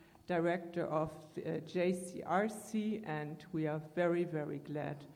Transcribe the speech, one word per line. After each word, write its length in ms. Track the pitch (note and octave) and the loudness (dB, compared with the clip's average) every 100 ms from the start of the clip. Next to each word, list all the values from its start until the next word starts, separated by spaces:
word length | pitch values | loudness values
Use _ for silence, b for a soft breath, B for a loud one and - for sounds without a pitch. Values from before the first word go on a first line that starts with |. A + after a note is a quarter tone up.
| B B - | B B -2
director 600 | F3 E3+ F3+ E3+ F3 E3 | 2 4 2 0 -2 2
of, 260 | D#3 D#3 - - - | 2 0 -2 -12 -6
uh, 200 | - D#3+ - | -4 -4 -2
J 260 | F3+ F3+ | 2 4
C 300 | F#3 - - | 2 -2 -6
R 240 | - F3 A3 | 0 4 2
C, 540 | - - G#3+ G#3+ G#3+ - | 0 -4 -2 0 -2 -2
and 380 | D3+ D3 D#3+ - | -4 -4 -8 -4
we 160 | D#3+ D#3 | 0 0
are 120 | D#3 D#3 | 0 -2
very, 300 | - F3 F3 | 2 4 4
very 340 | F3 D#3 D3+ C#3+ | 2 0 -2 -4
glad 460 | - D3 C#3+ D3 - | -6 -4 -4 -6 -10